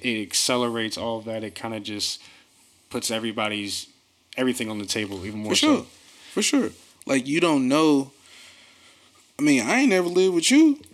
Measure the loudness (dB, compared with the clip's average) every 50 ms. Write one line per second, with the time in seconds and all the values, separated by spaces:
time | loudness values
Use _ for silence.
0 | -4 -4 -4 -4 -4 -4 -4 -2 0 0 0 0 0 -2 -2 -4 -6 -6 -6 -6
1 | -6 -6 -6 -6 -8 -8 -8 -8 -8 -10 -10 -10 -10 -10 -8 -8 -8 -10 -8 -6
2 | -6 -6 -8 -10 -14 -20 -20 -20 _ _ _ _ _ _ _ _ _ -10 -8 -6
3 | -6 -4 -4 -4 -4 -4 -4 -4 -4 -4 -4 -6 -6 -8 -8 -10 -12 -14 _ _
4 | _ _ _ _ _ _ -6 -2 -2 -2 -2 -2 -6 -8 -8 -8 -8 -6 -4 -4
5 | -4 -6 -8 -10 -10 -10 -8 -6 -4 -2 0 2 2 2 2 2 -2 -6 -18 -20
6 | -20 -20 -20 -20 -20 -8 -4 -4 0 0 2 0 0 -2 -4 -10 -20 _ _ _
7 | _ -2 0 0 0 0 0 2 2 2 2 2 2 2 4 4 4 4 4 4
8 | 2 -2 -10 _ _ -20 -20 -20 -20 -20 -20 -20 -20 -20 _ _ -20 -20 _ _
9 | _ _ _ _ _ _ _ 0 2 4 4 4 2 0 2 2 4 4 4 2
10 | 2 2 2 2 2 4 2 2 2 6 6 8 8 6 4 2 -6 -16